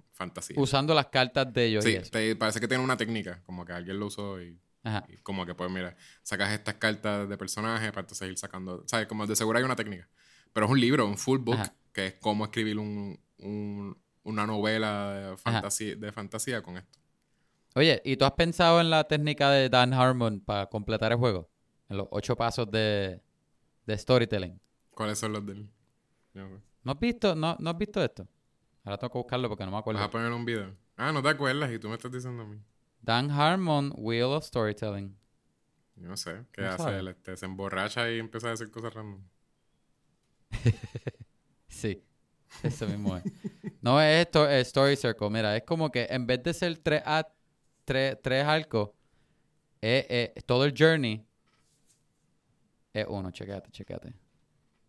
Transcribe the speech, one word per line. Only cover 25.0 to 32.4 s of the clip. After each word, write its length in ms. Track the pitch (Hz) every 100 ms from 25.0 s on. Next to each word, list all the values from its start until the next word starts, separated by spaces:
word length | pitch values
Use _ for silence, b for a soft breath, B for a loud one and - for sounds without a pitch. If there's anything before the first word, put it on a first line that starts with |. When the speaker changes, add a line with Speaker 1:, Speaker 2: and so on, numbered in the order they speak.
| 110 104
Speaker 1:
son 160 | 110
los 100 | 107
de 100 | 101
él? 160 | 98 104 _ _ _ _ _ _ 98
Yo 120 | 95
no 100 | 95
sé. 40 | - _
Speaker 2:
¿No 80 | 127
has 80 | 143
visto, 340 | 233 240 208
no, 220 | 160 156 165
no 100 | 160
has 60 | 170
visto 260 | 208 208
esto? 240 | 139 - 92 _ _ _ _ _
Ahora 140 | 101 101
tengo 120 | 123
que 40 | 123
buscarlo 320 | 120 127 123
porque 160 | 104 95
no 60 |
me 60 | 101
acuerdo. 240 | 110 107
Speaker 1:
¿Vas 80 | 104
a 20 |
poner 200 | 113 117
un 120 | 120 117
video? 300 | 113 95 98 _ -
Ah, 140 | 127
no 120 | 151
te 60 | 139
acuerdas 420 | 147 139 139 139
y 80 | 113
tú 80 | 104
me 80 | 113
estás 160 | 127
diciendo 320 | 127 123 120